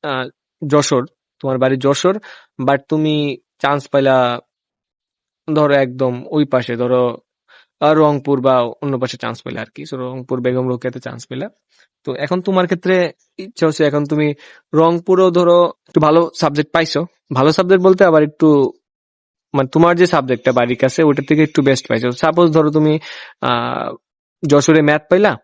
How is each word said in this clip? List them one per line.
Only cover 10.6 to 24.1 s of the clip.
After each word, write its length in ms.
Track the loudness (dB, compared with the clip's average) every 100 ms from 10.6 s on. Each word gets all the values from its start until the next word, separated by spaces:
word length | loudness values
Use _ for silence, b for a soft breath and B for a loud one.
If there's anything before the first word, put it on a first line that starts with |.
| -4
রোকেয়াতে 320 | -6 -8 -10
চান্স 280 | -14 -16 -14
পেলে। 200 | -12 -12 _ _ _ _ _ -12
তো 100 | -8
এখন 260 | -4 -4
তোমার 240 | -2 -2 0
ক্ষেত্রে 460 | -2 0 0 0 -6 _ -18
ইচ্ছা 300 | -18 -2 -2
হচ্ছে 180 | 0 0
এখন 200 | 0 -2
তুমি 280 | -2 -2 -4 B B _
রংপুরেও 580 | 0 2 0 0 2 2
ধরো 400 | 2 4 4 2 -2 _
একটু 120 | 0
ভালো 300 | 4 2 0 -2
সাবজেক্ট 360 | -2 -2 -2
পাইছো, 340 | -2 -2 -4 -6 _ _
ভালো 180 | 0 2
সাবজেক্ট 320 | 2 2 2
বলতে 220 | 4 4 4
আবার 180 | 4
একটু 480 | 2 2 2 4 2 -4 _ _ _ _ _ _ _
মানে 140 | -4 -2
তোমার 280 | 2 2 4
যে 120 | 2
সাবজেক্টটা 440 | 2 -2 -2 0
বাড়ির 260 | 0 0 0
কাছে 260 | -2 2
ওইটার 220 | 0 0 0
থেকে 160 | 0
একটু 180 | 2 2
বেস্ট 260 | 0 0 -2
পাইছো। 240 | -4 -4
সাপোজ 400 | -2 -2 2 2
ধরো 200 | 4 2
তুমি, 280 | 2 0 -2 B B B B
আহ, 540 | -4 -4 -4 -6 -8 -12 _